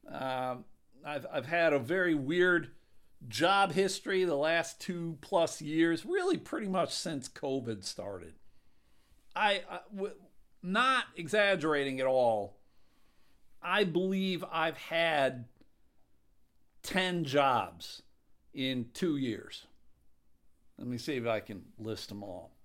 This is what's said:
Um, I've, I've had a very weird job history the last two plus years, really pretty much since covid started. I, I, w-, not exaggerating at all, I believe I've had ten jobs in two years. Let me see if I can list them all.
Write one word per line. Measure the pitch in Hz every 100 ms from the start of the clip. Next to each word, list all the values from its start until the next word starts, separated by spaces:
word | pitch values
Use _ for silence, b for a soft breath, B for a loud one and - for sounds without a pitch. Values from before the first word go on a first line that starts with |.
| -
Um, | 135 135 131 127 127 - - _ - 151
I've, | 147 -
I've | 156 127
had | 170 165
a | 143
very | 117 185 180 156
weird | 131 175 180 175 139 b b b b b 127
job | 104 165 196 196
history | 165 190 196 - 190 180
the | 143
last | 156 165 165 -
two | - 175 165 156
plus | - 202 160 -
years, | 156 156 165 165 233
really | 370 359 359
pretty | - - 208
much | 185 165
since | - 175 147 117
covid | - 139 135 117 107
started. | 92 - 95 95 85 - - - - - _ - _ - - -
I, | 208 202 -
I, | 185 - 208
w-, | 196 156 - - - _
not | 180 202 254 262 214 -
exaggerating | 160 214 202 185 151 147 139 131
at | 131
all, | 131 120 110 98 - - - - _ - _ - _ - -
I | 175 196 196
believe | 160 190 190 190 180 185
I've | 165 160 147
had | - 165 165 151 135 127 117 _ - _ _ _ - _ _ _ _ _ _ -
ten | - 190 185 175
jobs | 151 139 139 123 92 85 - - - _ _ - _
in | - 131 127 117
two | - 185 143
years. | 131 104 - - - - - - - - _ - - _ - -
Let | 120
me | 120
see | 120 135
if | 117
I | 110
can | - 101 - -
list | 107 107 -
them | 101
all. | 101 90 - _